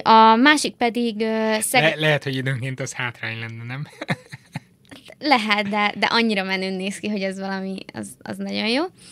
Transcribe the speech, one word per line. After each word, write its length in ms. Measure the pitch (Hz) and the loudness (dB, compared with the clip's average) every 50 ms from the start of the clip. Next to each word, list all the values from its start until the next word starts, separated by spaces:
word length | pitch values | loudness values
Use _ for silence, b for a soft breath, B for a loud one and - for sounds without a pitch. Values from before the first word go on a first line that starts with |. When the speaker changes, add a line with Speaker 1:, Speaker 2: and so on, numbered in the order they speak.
| - | 4
Speaker 1:
a 320 | - 226 220 220 220 226 | 6 8 10 10 8 8
másik 400 | 233 262 294 302 285 - - - | 8 6 6 6 4 2 -4 -2
pedig, 460 | - 240 233 220 240 233 233 208 208 | -2 -2 -2 0 -2 -2 -2 -2 -2
ö, 340 | 226 220 220 220 220 220 220 220 | -2 -2 -2 0 0 0 0 -2
szeg- 240 | - - 262 254 156 | -2 0 2 4 4
Speaker 2:
Le-, 120 | - 151 151 | 2 2 2
lehet, 240 | 156 156 147 139 - | 2 2 2 2 0
hogy 120 | 139 131 | -2 -4
időnként 440 | 135 127 135 135 113 131 135 131 - | -2 -2 -2 -4 -4 -4 -6 -6 -6
az 140 | 131 - - | -8 -8 -6
hátrány 460 | - 127 120 - - 117 113 113 113 | -6 -6 -6 -6 -8 -8 -8 -8 -8
lenne, 240 | 113 117 113 117 117 | -10 -10 -12 -12 -12
nem? 200 | 120 127 139 151 - - - - | -10 -10 -10 -10 -12 -14 -10 -8
<laughs> 1120 | - - - - - - - _ _ - - - _ _ _ _ - - - - - - - | -8 -8 -8 -10 -16 -20 -20 _ _ -14 -14 -14 _ _ _ _ -20 -20 -20 -20 -20 -14 -6
Speaker 1:
Lehet, 500 | - 302 269 226 208 214 208 214 208 202 | 0 2 2 2 2 2 0 0 0 0
de, 240 | 214 208 208 202 - | 0 0 0 0 0
de 80 | 202 208 | -2 -2
annyira 380 | - - 233 233 220 208 196 190 | 0 2 2 2 2 0 0 -2
menőn 300 | 190 190 185 190 190 190 | -2 -2 -2 -2 -4 -4
néz 240 | 185 190 202 190 | -4 -6 -6 -6
ki, 120 | - - 208 | -6 -6 -6
hogy 120 | 214 196 | -4 -4
ez 180 | 190 190 190 190 | -4 -4 -6 -6
valami, 360 | 190 196 196 190 190 190 190 - - - - | -6 -6 -6 -6 -6 -6 -8 -10 -12 -12 -12
az, 140 | 226 208 196 - - | -12 -12 -12 -14 -14
az 160 | - - 196 | -12 -12 -10
nagyon 300 | 190 196 196 202 208 208 | -8 -8 -6 -4 -2 -2
jó. 160 | 220 240 277 349 370 B B B B | 0 0 0 -2 -4 B B B B